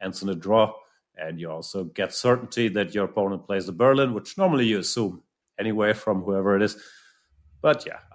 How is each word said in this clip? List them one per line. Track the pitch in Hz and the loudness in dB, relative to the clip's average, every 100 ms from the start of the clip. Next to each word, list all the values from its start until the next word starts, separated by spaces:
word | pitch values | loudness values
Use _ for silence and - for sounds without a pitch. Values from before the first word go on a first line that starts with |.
ends | 95 92 | -10 -6
in | 98 | -4
a | 87 | -4
draw. | 95 110 107 - - _ _ - | 4 4 4 0 -20 _ _ -12
And | 80 82 | -10 -8
you | 82 | -8
also | 80 - 98 | -10 -8 -8
get | 85 - 92 | -6 -6 -6
certainty | - 123 123 120 120 110 | 0 2 2 0 -2 0
that | 101 98 104 | 0 -2 -2
your | 95 | -2
opponent | 107 98 92 - | -2 -2 -2 -4
plays | 98 90 | -4 -4
the | |
Berlin, | 85 127 135 131 | 2 4 4 2
which | 107 - - | -2 -8 -2
normally | 190 139 113 | 2 2 2
you | 101 | 0
assume | - 120 101 90 _ _ _ - | -2 -2 -4 -4 _ _ _ -6
anyway | 110 107 104 | -4 0 2
from | 104 - 95 | 0 0 -2
whoever | 92 98 98 98 | 0 0 2 4
it | |
is. | 104 - - - _ _ _ _ _ _ | 2 -2 -18 -20 _ _ _ _ _ _
But | 151 143 - | 2 2 -2
yeah, | - - | -16 -10